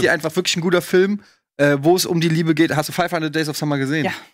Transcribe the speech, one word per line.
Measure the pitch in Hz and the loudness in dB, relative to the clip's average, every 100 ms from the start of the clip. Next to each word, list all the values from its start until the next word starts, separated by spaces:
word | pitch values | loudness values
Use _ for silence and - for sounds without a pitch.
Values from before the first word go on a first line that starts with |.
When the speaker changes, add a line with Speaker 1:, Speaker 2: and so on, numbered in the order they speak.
| 123 | 0
Speaker 1:
Film. | |
Speaker 2:
einfach | 160 156 185 | 0 -2 -4
wirklich | 180 180 | -2 -2
ein | |
guter | 170 175 | 0 0
Film, | 170 185 196 202 - _ _ - | 2 2 2 0 -8 _ _ 0
äh, | 143 143 | 2 4
wo | 151 180 | 4 2
es | - | 2
um | 170 | 0
die | 170 | 0
Liebe | 160 165 156 | 0 0 2
geht. | 165 139 | 2 0
Hast | 151 | -4
du | |
Five | 165 170 | -2 -2
hundred | 170 156 156 | -2 -4 -4
Days | 156 | -4
of | 143 | -4
Summer | 151 139 | -4 -2
gesehen? | 135 156 127 | -2 -2 -2
Speaker 3:
Ja. | - - | -6 -14